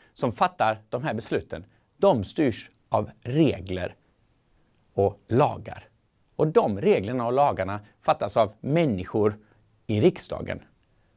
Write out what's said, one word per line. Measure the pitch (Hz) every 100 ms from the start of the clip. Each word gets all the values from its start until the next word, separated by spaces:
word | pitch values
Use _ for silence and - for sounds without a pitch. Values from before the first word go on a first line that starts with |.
| _
som | - 131
fattar | - 180 - 110 107 -
de | 123
här | 147
besluten, | 113 - 139 - 82 90 _ _ _
de | 196 135
styrs | 92 - 143 110 - _ _
av | 110 110 -
regler | - 139 151 85 90 92 90 - _ _ _ _ _ _ _ _ _
och | - 98 - -
lagar. | 117 139 101 98 - - _ _ _ _ -
Och | 156
de | 202 220 98
reglerna | 185 165 98 127 120
och |
lagarna | 127 143 90 92 104 104 _
fattas | - 151 107 120
av | 104 -
människor | - 156 160 98 87 113 104 104 _ _ _ _ -
i | 107
riksdagen. | 160 180 - - - 92 - _ _ _ _